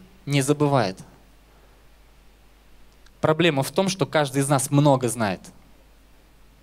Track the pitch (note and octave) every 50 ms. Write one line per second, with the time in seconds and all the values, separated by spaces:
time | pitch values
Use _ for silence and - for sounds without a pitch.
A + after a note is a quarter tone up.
0 | - - - - - C#3 C#3+ C#3+ C3 C#3 D3 C#3+ D3 C#3+ C#3 C3 A2 F#2+ - -
1 | - - - - _ - - - _ _ - - - - _ - - - _ -
2 | _ - - _ - - _ _ _ - _ _ _ - - - - - _ _
3 | _ - - - - D3+ D#3+ D#3 F3+ E3+ C#3+ C3+ C3+ - - F#3+ F#3+ F#3+ F#3 -
4 | C#3+ - - D#3 D3 C3 B2+ C#3 C#3 C#3 D3 B2+ - - C#3+ C#3+ D3 D3 C3+ B2+
5 | B2 A#2 - B2 A2 G2+ F2+ - - - - - - - - _ - _ _ _
6 | _ _ _ - _ _ _ _ _ - _ _